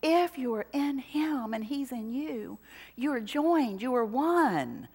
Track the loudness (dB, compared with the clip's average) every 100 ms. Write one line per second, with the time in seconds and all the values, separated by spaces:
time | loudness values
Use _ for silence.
0 | 4 4 4 -2 -2 -2 -2 -2 -2 -2
1 | -4 -2 0 -2 -4 -6 -4 -4 -4 -6
2 | -6 -4 -4 -6 -8 -12 -18 -20 -20 -4
3 | -2 -2 -2 0 4 4 4 0 0 0
4 | 2 0 2 4 4 4 -2 -6 -14